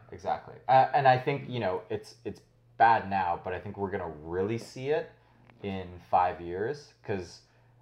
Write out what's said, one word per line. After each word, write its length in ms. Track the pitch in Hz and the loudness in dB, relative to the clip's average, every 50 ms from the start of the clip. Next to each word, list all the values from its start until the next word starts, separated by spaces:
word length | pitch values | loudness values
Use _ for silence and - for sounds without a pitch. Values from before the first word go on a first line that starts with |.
| - - | -18 -18
exactly. 440 | - 87 - 92 78 80 - - - - - - | -18 -12 -6 -4 -4 -4 -6 -14 -20 -16 0 4
Uh, 180 | 127 131 131 - - | 6 6 6 6 2
and 140 | 151 135 135 | 4 6 6
I 100 | 127 123 | 6 6
think, 320 | - 151 143 135 135 - | 2 -2 -4 -4 -4 -6
you 100 | 123 120 | -6 -4
know, 220 | 110 92 92 92 - - | -2 -2 -2 -4 -4 -6
it's, 260 | 110 101 - - - _ _ | -8 -8 -8 -10 -20 _ _
it's 180 | 110 95 - _ _ _ _ _ _ _ _ | -12 -12 -12 _ _ _ _ _ _ _ _
bad 320 | 117 113 113 107 98 95 | 6 6 6 4 2 -2
now, 320 | 98 95 92 87 87 82 - | -2 -2 0 0 -2 -4 -4
but 100 | 95 92 | -6 -8
I 60 | 90 | -6
think 160 | - 104 98 | -8 -10 -8
we're 140 | 98 98 95 | -6 -6 -4
gonna 220 | 92 98 90 85 78 73 76 | -4 -4 -6 -6 -10 -12 -10
really 340 | 80 85 90 95 104 117 117 | -6 -2 -2 -2 0 -2 -4
see 340 | - - - 135 127 135 | -6 -10 -14 -10 -4 -2
it 200 | 151 165 165 - - _ _ _ _ _ _ _ - _ - | -2 -2 -2 -6 -14 _ _ _ _ _ _ _ -20 _ -10
in 360 | 101 98 95 92 87 90 90 87 - | -8 -8 -8 -8 -10 -14 -16 -10 0
five 300 | - 92 90 90 104 85 | 2 2 2 2 0 -4
years. 540 | 85 85 87 92 104 117 147 147 - - _ _ _ | -8 -8 -6 -4 -4 -4 -4 -8 -10 -20 _ _ _
'Cause 380 | - 107 95 87 85 - - _ _ _ _ _ _ _ _ | -6 -6 -4 -6 -8 -14 -20 _ _ _ _ _ _ _ _